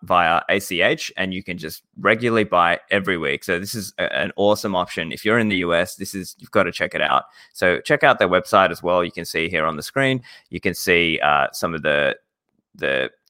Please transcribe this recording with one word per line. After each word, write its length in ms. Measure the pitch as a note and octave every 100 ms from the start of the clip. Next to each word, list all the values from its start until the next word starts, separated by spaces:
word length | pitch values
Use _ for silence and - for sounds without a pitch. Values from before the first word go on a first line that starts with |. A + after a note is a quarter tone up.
via 380 | - F2+ E2 E2+ -
A 120 | G2
C 200 | - E2+
H, 320 | G2+ D#3+ - -
and 180 | F#2+
you 80 | F#2
can 160 | F#2+ F2
just 240 | D#2 - _ -
regularly 460 | F#2+ A2+ A#2+ A2+
buy 340 | G#2 F2 E2+ E2+ -
every 260 | G2+ F#2+ F2
week. 240 | D2 C#2+
So 160 | - F2
this 160 | G2
is 180 | A#2 F#2 -
a, 180 | F2+ C2
an 140 | F#2 -
awesome 400 | G2+ G#2 G#2+ F#2
option. 340 | F2 - E2
If 140 | -
you're 160 | G#2+ A#2
in 80 | G#2+
the 80 | F#2
U 180 | F2
S, 220 | E2+ F#2 -
this 180 | G2
is, 220 | G2 F2+ -
you've 140 | -
gotta 180 | G#2+ F#2
check 240 | - D#2
it 80 | E2
out. 220 | D2 B1+ - - -
So 280 | - F#2 F2
check 240 | - D3
out 160 | C#3+ A#2
their 80 | F#2
website 420 | F2+ - G2+ F#2
as 100 | E2+
well. 240 | E2+ F2+
You 60 | F2
can 140 | F2
see 240 | E2 E2 E2
here 180 | E2 D#2+
on 80 |
the 80 | D#2
screen, 400 | - C3+ C3+ C3 - - _
you 100 | E2+
can 140 | -
see, 440 | G#2+ - E2+ E2+ D#2
uh, 280 | D2 D2 C2+
some 220 | - E2+
of 80 | E2
the, 340 | D2+ D2 C#2 - _ _ _ _ _
the 360 | - C#2+ C2+ C2 - _